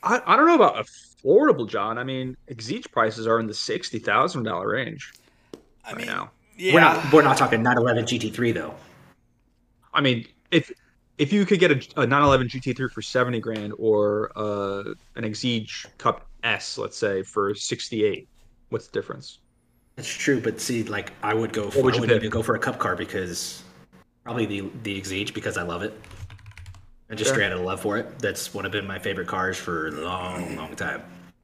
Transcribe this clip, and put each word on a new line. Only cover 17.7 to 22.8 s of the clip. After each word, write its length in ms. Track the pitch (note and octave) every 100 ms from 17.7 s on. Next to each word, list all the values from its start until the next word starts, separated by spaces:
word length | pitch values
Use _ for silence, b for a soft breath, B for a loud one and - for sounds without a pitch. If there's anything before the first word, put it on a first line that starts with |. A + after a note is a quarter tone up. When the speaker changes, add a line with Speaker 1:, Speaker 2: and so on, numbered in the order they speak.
| B2 - A2 G#2 F2 - _ - _ _
Speaker 1:
what's 180 | A2+ -
the 100 | -
difference? 400 | - - C3 - _ _ _ _ _
Speaker 3:
That's 180 | - -
true, 280 | - - C3
but 200 | A2+ A2
see, 220 | - A#2+
like, 300 | G#2 G#2 G2 -
I 100 | G#2
would 200 | A2 A2+
go 140 | A2+ G2+
Speaker 1:
What 80 |
Speaker 3:
for, 80 | C3+
Speaker 1:
would 80 | C3
Speaker 3:
I 40 | A#2+
Speaker 1:
you 20 |
Speaker 3:
wouldn't 160 | A#2 A2+
Speaker 1:
pick? 80 |
Speaker 3:
even 60 | G#2+
go 120 | A2+
for 140 | A2+ A2
a 20 |
Cup 220 | - -